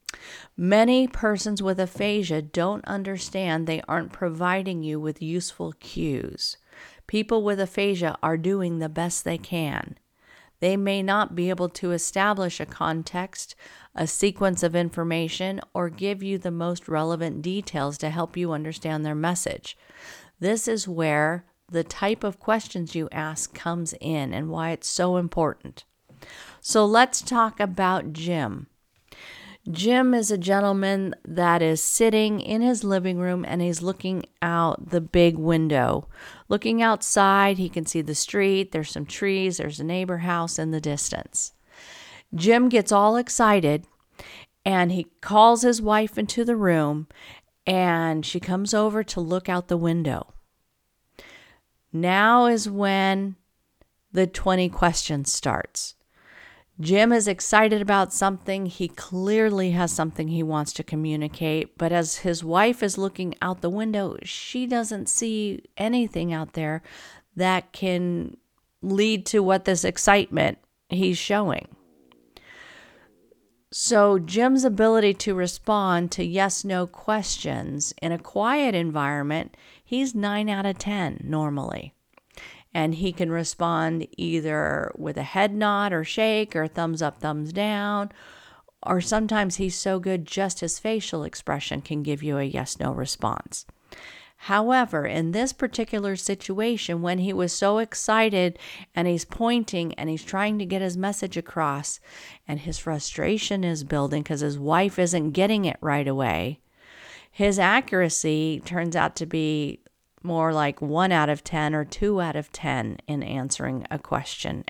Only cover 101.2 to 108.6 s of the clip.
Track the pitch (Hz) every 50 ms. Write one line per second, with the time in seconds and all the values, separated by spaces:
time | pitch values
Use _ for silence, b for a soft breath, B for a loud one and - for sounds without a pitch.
101.2 | 202 185 - 170 165 - - 175 160 147 139 143 147 - - B B B B B
102.2 | B B B B _ - 147 147 147 165 156 - - 165 160 147 - - - -
103.2 | 151 165 214 214 - - 208 190 180 175 165 156 139 139 156 147 139 143 147 151
104.2 | 147 - 160 143 147 147 143 143 139 147 160 175 196 202 190 - 180 170 175 175
105.2 | 151 156 143 175 190 208 220 208 196 160 - - - 160 143 147 143 139 135 135
106.2 | 131 113 85 80 87 123 151 - B B B B B B B B B B B B
107.2 | B B - - 202 202 190 196 180 180 214 254 262 - 208 185 180 160 - -
108.2 | - 156 156 156 160 160 156 -